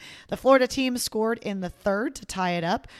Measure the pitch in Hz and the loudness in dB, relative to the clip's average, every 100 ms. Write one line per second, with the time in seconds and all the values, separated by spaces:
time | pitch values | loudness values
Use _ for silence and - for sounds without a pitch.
0 | - - - - 254 269 247 - 262 247 | -10 -20 -10 0 6 6 6 0 -2 -2
1 | - 214 220 233 214 196 180 - 208 196 | -4 -2 -2 -2 -4 -6 -6 -4 -2 0
2 | 262 269 - 190 185 175 165 233 - | -2 -6 -10 -4 -2 0 0 -2 -4